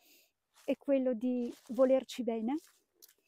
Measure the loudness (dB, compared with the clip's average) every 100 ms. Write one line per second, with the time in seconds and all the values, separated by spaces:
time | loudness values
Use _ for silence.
0 | _ -20 _ _ _ _ -6 -4 2 2
1 | 2 -2 -2 -2 -4 -8 -6 2 4 4
2 | 0 -6 -4 -4 -2 -4 -6 _ _ _
3 | -20 _